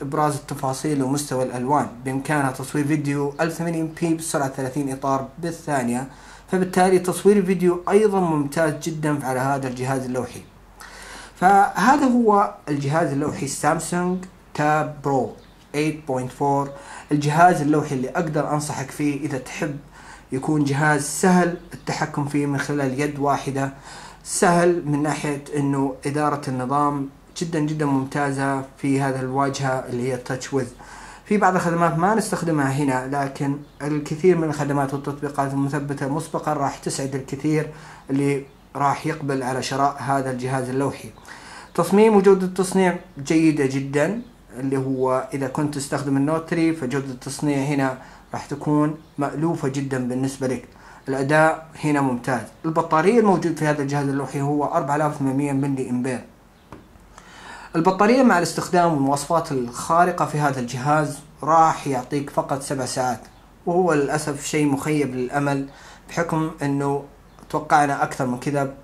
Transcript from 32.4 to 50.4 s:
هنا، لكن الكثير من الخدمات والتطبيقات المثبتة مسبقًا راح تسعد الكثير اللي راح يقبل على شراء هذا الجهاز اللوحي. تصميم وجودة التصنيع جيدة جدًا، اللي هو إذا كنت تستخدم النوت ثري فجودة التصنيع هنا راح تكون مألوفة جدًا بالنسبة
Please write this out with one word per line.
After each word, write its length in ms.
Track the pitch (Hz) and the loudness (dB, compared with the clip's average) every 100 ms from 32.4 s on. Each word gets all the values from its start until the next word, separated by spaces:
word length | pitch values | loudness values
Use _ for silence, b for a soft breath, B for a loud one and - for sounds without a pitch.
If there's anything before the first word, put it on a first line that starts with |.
| 170 156 135 | 0 0 2
هنا، 360 | 135 143 127 131 | 2 0 0 -2
لكن 460 | 139 135 - 139 147 - - | -2 -4 -4 -4 -4 -8 -10
الكثير 540 | 143 151 147 151 185 170 | -6 -4 -4 2 4 4
من 80 | |
الخدمات 500 | 160 143 143 143 139 | 2 -2 0 0 0
والتطبيقات 580 | 143 139 139 143 143 139 | -2 -6 -6 -6 -2 -2
المثبتة 560 | 139 139 147 143 139 139 | 0 -2 -2 -4 -4 -4
مسبقًا 440 | 151 160 165 160 | -4 -4 -4 -2
راح 260 | 147 135 - | -2 -2 -4
تسعد 360 | - - 139 | -6 -6 -4
الكثير 560 | 135 131 139 151 156 151 B B B - | -6 -6 -4 0 0 -2 B B B -4
اللي 360 | 139 139 139 139 - - 131 | 0 0 0 -4 -16 -14 -2
راح 300 | 139 - 156 | 0 0 -4
يقبل 360 | 156 139 135 | -4 -4 -4
على 200 | 135 131 | -2 -4
شراء 340 | 123 135 139 139 | -4 0 0 0
هذا 280 | 123 139 131 | -2 -2 -2
الجهاز 380 | 123 127 135 127 | -4 -4 -4 -2
اللوحي. 420 | 131 139 - 110 - B B B B B | -2 -2 -4 -12 -18 B B B B B
تصميم 420 | - 175 196 220 208 | -2 4 6 8 8
وجودة 300 | 190 190 185 | 8 6 4
التصنيع 520 | - 185 190 185 175 - - | -2 0 2 2 2 -6 -12
جيدة 480 | 135 165 160 147 135 | 0 4 4 4 2
جدًا، 560 | 135 135 143 156 226 - - - 113 | 0 -2 0 0 -2 -8 -18 -18 -8
اللي 160 | 135 135 | -2 -2
هو 520 | 131 131 127 127 131 | 0 0 0 0 -2
إذا 140 | 139 131 | -4 -4
كنت 260 | 143 147 | -2 -2
تستخدم 420 | 147 135 143 135 139 | -4 -4 -4 0 0
النوت 340 | 139 160 160 | 2 0 -2
ثري 260 | 165 165 160 | 0 0 0
فجودة 360 | 127 139 135 | -2 -4 -4
التصنيع 460 | 127 - 135 151 143 | -10 -12 -4 -2 0
هنا 400 | 139 143 135 127 B B - | 0 0 0 -2 B B -12
راح 140 | 123 - | -12 -10
تكون 500 | 143 151 147 151 156 - - | -6 0 2 2 -2 -10 -6
مألوفة 500 | 139 139 160 165 143 | -4 -2 -2 -2 -2
جدًا 400 | 139 135 131 123 | -4 -4 -4 -2
بالنسبة 380 | 127 135 - | -2 -4 -2